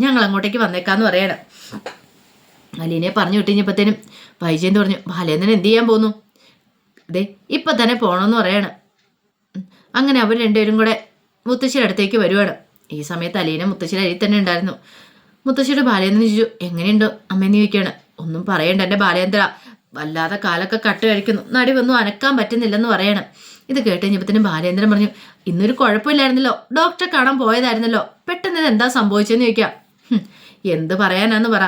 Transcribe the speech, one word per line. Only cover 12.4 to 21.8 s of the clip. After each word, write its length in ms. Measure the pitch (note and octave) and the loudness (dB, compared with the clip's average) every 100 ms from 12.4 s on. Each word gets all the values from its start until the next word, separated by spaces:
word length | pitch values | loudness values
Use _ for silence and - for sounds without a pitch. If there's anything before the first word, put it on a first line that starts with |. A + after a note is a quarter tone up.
| F#3+ - _ _ _ | 0 -4 _ _ _
ഈ 80 | D3+ | -12
സമയത്ത് 360 | D3 E3+ E3+ F#3+ | -10 -8 -6 -4
അലീന 260 | D#3+ D#3+ | -2 -2
മുത്തശ്ശിയുടെ 380 | F#3+ F#3+ E3 F#3+ | -4 -4 -4 -2
അരികിൽ 160 | F#3+ F3+ | -2 -2
തന്നെ 160 | G#3 G#3 | 0 0
ഉണ്ടായിരുന്നു. 360 | F#3 F3 F#3 - - - - _ _ _ C4+ | 2 0 -2 -8 -16 -20 -20 _ _ _ -4
മുത്തശ്ശിയുടെ 380 | C4 C4 C#4+ B3 | 0 0 2 2
ബാലേന്ദ്രൻ 320 | G3 F#3+ G#3 | 2 2 2
ചോദിച്ചു, 240 | A3+ G#3 A3+ - | 2 2 0 -4
"എങ്ങനെയുണ്ട് 440 | F3+ E3+ F#3 G#3+ G#3+ G#3+ - | -10 -4 0 2 2 -2 -6
അമ്മേന്ന്?" 280 | F#3+ F#3+ G#3 | -2 2 4
ചോദിക്കുകയാണ്. 340 | G3+ G3+ F#3 - _ - | 4 0 -2 -6 _ -14
"ഒന്നും 240 | E3 D#3+ F3+ | -10 -8 -4
പറയണ്ട 360 | F3+ D#3+ F#3+ | 0 0 0
എൻ്റെ 160 | F#3 G3+ | 0 0
ബാലേന്ദ്ര, 360 | F#3+ F3+ F#3 G3+ F#3 - - - _ | 2 0 0 0 0 -4 -18 -20 _
വല്ലാതെ 420 | C#3+ D#3 D#3+ E3 G3+ | -12 -8 -4 -4 -4
കാലൊക്കെ 340 | G3 E3+ F#3+ A3+ | -4 -2 -2 -2
കട്ട് 200 | G#3+ G3 A3 | -2 0 0
കഴിക്കുന്നു, 360 | G3+ G3+ G#3 - | 0 0 -2 -2
നടുവൊന്നും 440 | B3+ B3 C4 | 0 2 2